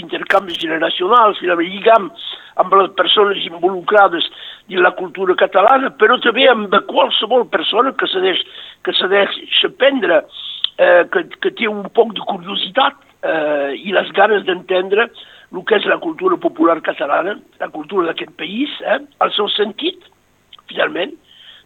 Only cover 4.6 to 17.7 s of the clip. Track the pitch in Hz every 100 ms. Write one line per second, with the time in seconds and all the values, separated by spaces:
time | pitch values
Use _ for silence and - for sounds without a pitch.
4.6 | - 185 180 180 180 - 185 170 190 190
5.6 | 214 262 262 - 214 247 240 220 269 226
6.6 | 202 196 - 180 220 - 214 247 185 165
7.6 | 147 208 269 262 180 185 185 170 - -
8.6 | - - - 170 185 202 196 - - -
9.6 | 175 - 269 269 180 156 - - - -
10.6 | - - 180 175 165 185 - - 190 185
11.6 | 226 208 190 - 226 185 - 196 175 196
12.6 | 185 254 277 - _ _ 165 160 151 147
13.6 | 139 117 190 180 - 196 208 202 190 180
14.6 | - 185 190 202 233 - - - - 180
15.6 | 175 208 196 165 165 160 180 165 165 -
16.6 | 165 156 - 147 143 147 175 214 _ -
17.6 | 180